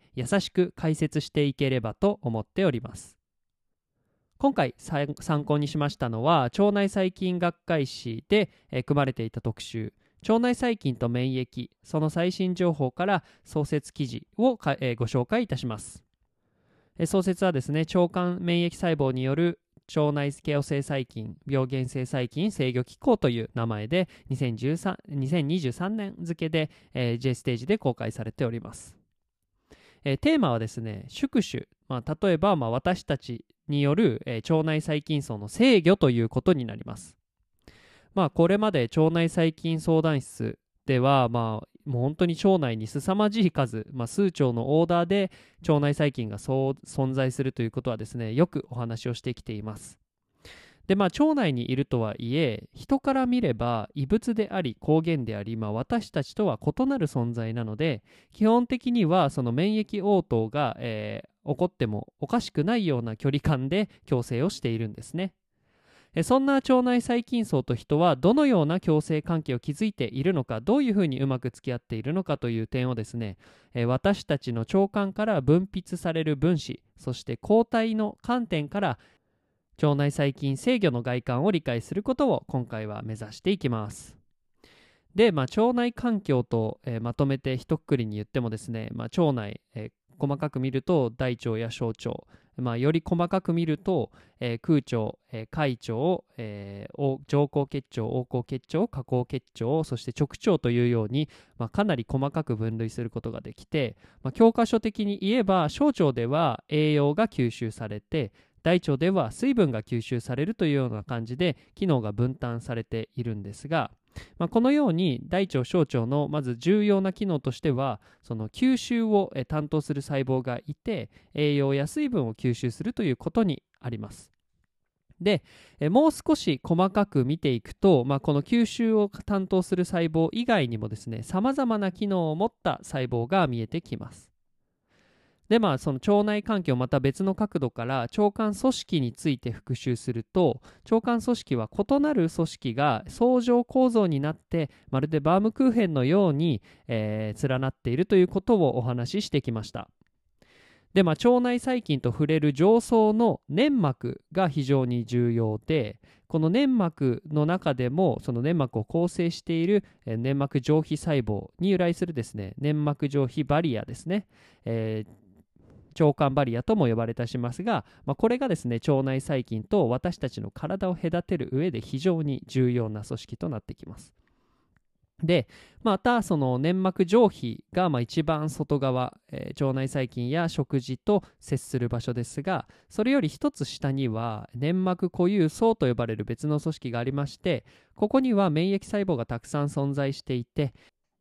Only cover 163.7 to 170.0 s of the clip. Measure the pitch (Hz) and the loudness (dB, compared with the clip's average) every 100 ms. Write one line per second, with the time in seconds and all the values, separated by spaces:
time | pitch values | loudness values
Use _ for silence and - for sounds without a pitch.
163.7 | 110 - 117 160 202 - _ _ _ - | -2 -6 -10 -4 -4 -4 _ _ _ -6
164.7 | 113 110 110 107 - 95 _ _ _ _ | -4 -2 -4 -8 -14 _ _ _ _ _
165.7 | - - - 151 - 143 135 131 117 - | -20 -10 2 4 4 2 2 0 0 0
166.7 | 220 127 113 113 117 117 123 120 123 202 | 2 4 2 0 -4 -4 -4 -4 -4 -2
167.7 | 180 - _ - 139 226 247 269 165 123 | -2 -4 _ -6 0 2 2 0 -2 -2
168.7 | 117 - 139 135 131 - 139 120 110 - | -4 2 2 2 -2 -2 -4 -4 -6 0
169.7 | 202 127 123 | 2 2 0